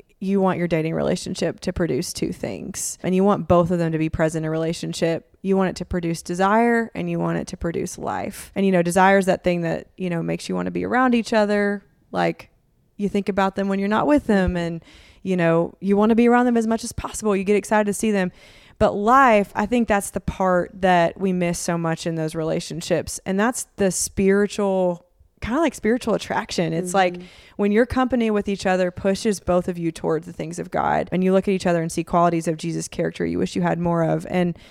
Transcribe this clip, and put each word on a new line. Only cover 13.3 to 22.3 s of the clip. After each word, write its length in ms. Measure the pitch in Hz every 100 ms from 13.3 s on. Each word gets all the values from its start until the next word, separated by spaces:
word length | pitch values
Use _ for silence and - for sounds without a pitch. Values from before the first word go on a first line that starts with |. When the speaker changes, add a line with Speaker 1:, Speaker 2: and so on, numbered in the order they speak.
| 190 190 -
Speaker 1:
them 120 | 196
when 100 | 196
you're 80 | 196
not 180 | 220 277
with 180 | 294 -
them, 300 | 196 180 180
and, 260 | 170 170 - - - -
you 160 | 190 185
know, 380 | 165 165 170 -
you 140 | 190 202
wanna 180 | 214 226
be 120 | 240
around 180 | 240 247
them 120 | 233
as 80 | 220
much 160 | 226
as 80 | 233
possible. 440 | - - - 214 196
You 80 |
get 120 | 190 208
excited 300 | - 214 208
to 80 |
see 180 | 196 220
them. 200 | 202 180 - - - - -
But 140 | 214 196
life, 560 | 208 262 262 214 196 -
I 100 | 208
think 200 | 240 226
that's 240 | 202 -
the 80 | 196
part 520 | - - 190 180 - 190
that 380 | 185 180 165 -
we 120 | 190
miss 260 | 180 175 175
so 180 | - 170
much 280 | 165 160 170
in 80 | 165
those 180 | 156